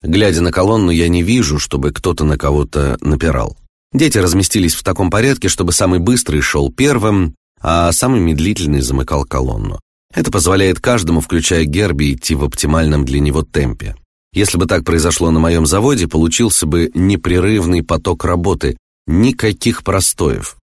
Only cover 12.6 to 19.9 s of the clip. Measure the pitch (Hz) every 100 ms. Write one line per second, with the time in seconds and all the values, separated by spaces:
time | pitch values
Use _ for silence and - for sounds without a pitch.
12.6 | 73 80 80 76 65 69 73 73 76 -
13.6 | 67 55 - - _ _ _ - 101 87
14.6 | 85 92 73 82 80 82 85 80 82 85
15.6 | 76 92 120 135 80 78 82 - 117 -
16.6 | 78 85 82 - 92 98 - 90 90 110
17.6 | 85 87 82 82 95 85 - 87 87 82
18.6 | 73 - _ _ - 82 120 123 110 101
19.6 | - 117 -